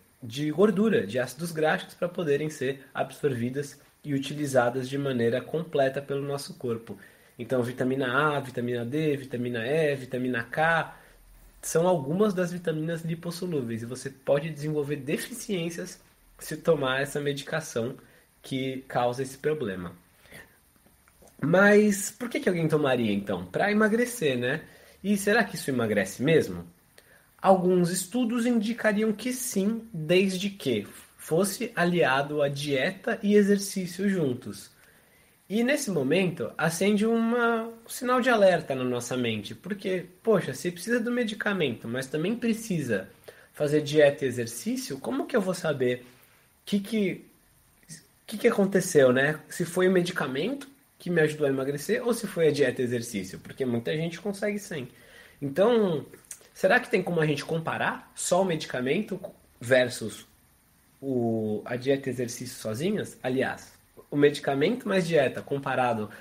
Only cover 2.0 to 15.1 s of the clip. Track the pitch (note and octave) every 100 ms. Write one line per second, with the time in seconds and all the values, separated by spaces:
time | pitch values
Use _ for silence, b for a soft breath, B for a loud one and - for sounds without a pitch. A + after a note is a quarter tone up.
2 | F3 F3 E3 C#3+ D#3 - C3 C#3 - -
3 | C#3 - D3 A#2+ A#2+ C3 C#3+ - b b
4 | D3+ C#3 C3+ D3 C#3+ B2+ A#2+ B2+ B2+ C#3
5 | C#3 B2 A#2 B2 - D#3 E3+ C#3+ C3+ C3+
6 | C#3 C#3 C#3+ C#3 - - B2 A2+ - G2
7 | B B B B A2+ C3 A#2+ B2+ B2+ C3
8 | C3 B2+ D3+ C#3+ B2+ A#2+ A#2+ A#2+ A#2+ D3
9 | D#3 C3+ C3 B2 B2 A#2+ A2+ D#3 D3+ C3+
10 | B2+ B2 B2+ A#2+ A#2+ - D#3 E3 - B
11 | B B - - - _ - D#3+ F3 F3+
12 | C3+ F3 G#3+ F#3 F3 F3 E3+ D#3 D#3 E3+
13 | E3 E3 E3+ E3+ F#3 D#3 A#2 A2+ A#2 B2+
14 | C3+ - - C#3 D#3+ C#3+ D3+ D3+ C#3+ D3
15 | C3+